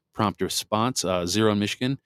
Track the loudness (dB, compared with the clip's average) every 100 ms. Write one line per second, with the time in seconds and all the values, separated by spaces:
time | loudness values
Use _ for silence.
0 | _ -2 -2 0 -4 -4 -2 0 0 0
1 | -2 -2 0 2 2 2 0 -2 -4 -4